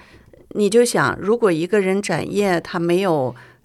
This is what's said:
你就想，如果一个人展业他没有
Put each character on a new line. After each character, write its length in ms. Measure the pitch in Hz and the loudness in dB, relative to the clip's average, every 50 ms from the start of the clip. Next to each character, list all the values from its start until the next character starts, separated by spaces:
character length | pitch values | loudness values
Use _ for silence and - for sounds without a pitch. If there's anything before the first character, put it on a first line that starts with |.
| - - - - - - - - - _ | -14 -20 -20 -20 -20 -20 -20 -20 -20 _
你 200 | - - 208 196 | -4 0 0 4
就 120 | 208 233 247 | 4 4 4
想， 320 | 240 - 185 147 120 92 - | 4 2 0 0 0 0 -2
如 160 | 165 196 226 | -2 -2 0
果 160 | 240 233 196 175 | 2 2 0 2
一 140 | 156 170 | 0 -2
个 140 | 180 - 208 | 0 0 0
人 200 | 190 190 190 202 | 0 0 0 -2
展 320 | 202 - 175 147 90 78 - | -2 -2 -4 -4 -4 -4 -2
业 260 | 202 202 196 175 165 | -2 0 0 0 -2
他 180 | 165 - - 185 | -4 -6 -6 -4
没 240 | 170 170 175 185 202 | -2 0 0 0 2
有 320 | 190 160 147 127 120 120 - - - - _ | 0 0 0 -2 -4 -6 -10 -18 -20 -20 _